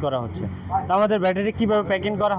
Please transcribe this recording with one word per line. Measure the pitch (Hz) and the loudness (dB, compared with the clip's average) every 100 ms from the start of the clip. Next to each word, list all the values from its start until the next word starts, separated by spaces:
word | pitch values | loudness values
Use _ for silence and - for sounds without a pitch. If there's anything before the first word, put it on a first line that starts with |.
| 147 | -2
করা | 131 | -2
হচ্ছে। | 117 - 101 - - - 180 | -4 -6 -8 -8 -4 -2 2
তো | 185 | 2
আমাদের | 208 208 | 4 2
ব্যাটারি | 185 185 208 214 | 2 0 -2 0
কীভাবে | 220 214 190 | 2 2 2
প্যাকিং | 190 196 202 | -2 -2 0
করা | 208 | 0